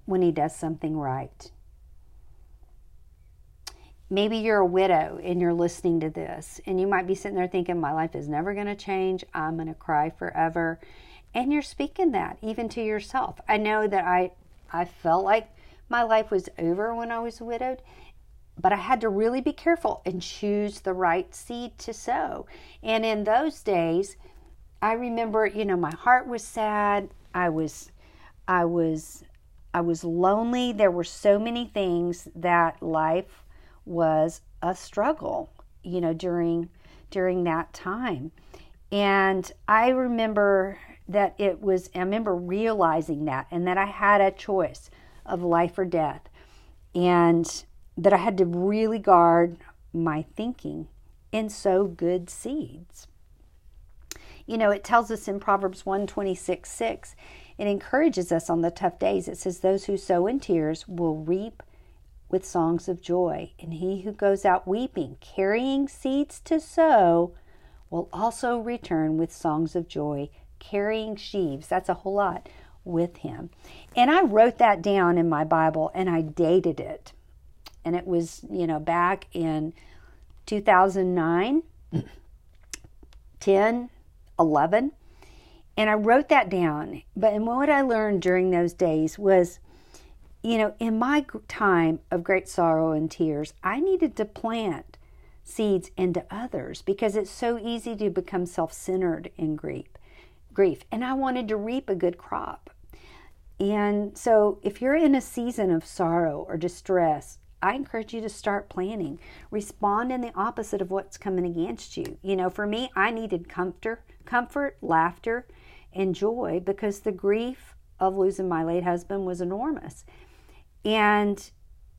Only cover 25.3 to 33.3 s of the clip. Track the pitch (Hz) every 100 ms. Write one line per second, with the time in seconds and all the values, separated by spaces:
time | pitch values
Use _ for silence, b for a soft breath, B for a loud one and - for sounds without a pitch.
25.3 | 220 208 208 208 180 160 170 247 247 254
26.3 | 233 - 233 214 208 208 202 196 - -
27.3 | 180 175 156 156 - - - b b b
28.3 | b - 180 170 170 160 160 - - -
29.3 | - - - - 175 170 165 170 170 185
30.3 | 208 233 247 247 208 202 175 - - 208
31.3 | 208 226 240 233 208 190 175 175 175 -
32.3 | 175 175 170 165 - 170 160 156 175 190